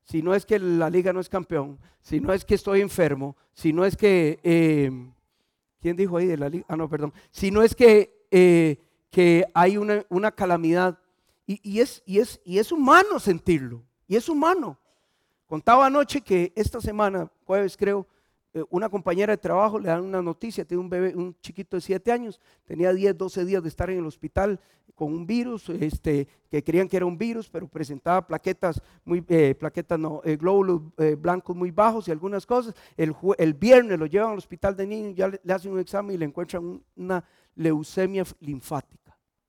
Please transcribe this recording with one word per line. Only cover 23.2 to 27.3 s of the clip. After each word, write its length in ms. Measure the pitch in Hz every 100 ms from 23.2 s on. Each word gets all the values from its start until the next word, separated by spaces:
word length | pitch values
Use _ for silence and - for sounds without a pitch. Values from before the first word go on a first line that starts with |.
| 190 190
días 180 | 180 190
de 60 | 160
estar 220 | - 175
en 80 | 185
el 80 | 160
hospital 520 | - 151 - 202 190 _ _ _
con 180 | _ 151
un 140 | 165 170
virus, 420 | 240 240 226 -
este, 580 | 170 151 - 165 143 139 _ _
que 160 | 147
creían 240 | 151 165 190
que 80 | 190
era 80 |
un 140 | 175 170
virus, 320 | 233